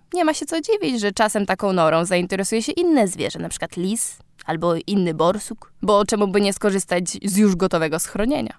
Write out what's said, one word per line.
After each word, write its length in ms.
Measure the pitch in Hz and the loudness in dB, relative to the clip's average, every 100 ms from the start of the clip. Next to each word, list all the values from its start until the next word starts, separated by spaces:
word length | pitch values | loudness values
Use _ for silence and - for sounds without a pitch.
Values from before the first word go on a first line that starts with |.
| - | -6
Nie 120 | 359 311 | 0 0
ma 80 | |
się 120 | 302 294 | 0 -4
co 160 | 320 | -4
dziwić, 400 | 370 415 311 240 | 0 0 0 -2
że 100 | 202 | -2
czasem 340 | 190 220 208 196 | 0 0 0 -2
taką 280 | 190 202 | -2 0
norą 320 | 185 160 165 175 | 2 4 2 2
zainteresuje 580 | 180 180 190 196 226 | 0 0 -2 -2 -2
się 80 | 254 | -2
inne 360 | 339 349 285 196 | 0 2 4 2
zwierzę, 320 | 175 - - | 0 -6 -6
na 100 | 170 | -8
przykład 280 | - 160 175 | -8 -8 -4
lis 460 | 190 233 - - - - - | -4 -2 -6 -10 -20 -14 -8
albo 300 | 160 175 165 | -2 0 0
inny 380 | - 196 175 | 0 0 0
borsuk, 600 | 156 160 208 - - - - | 2 0 0 -6 -14 -18 -6
bo 240 | 190 202 208 | 2 2 4
czemu 220 | 208 202 | 0 2
by 140 | 202 | 2
nie 120 | 202 | 2
skorzystać 640 | 196 208 190 - 180 175 196 | 0 0 0 0 -2 -2 -6
z 140 | 202 190 | 0 4
już 180 | 208 175 | 4 4
gotowego 440 | 185 170 160 160 | 0 0 0 -2
schronienia? 540 | - 196 233 302 - | -4 -2 -2 -2 -4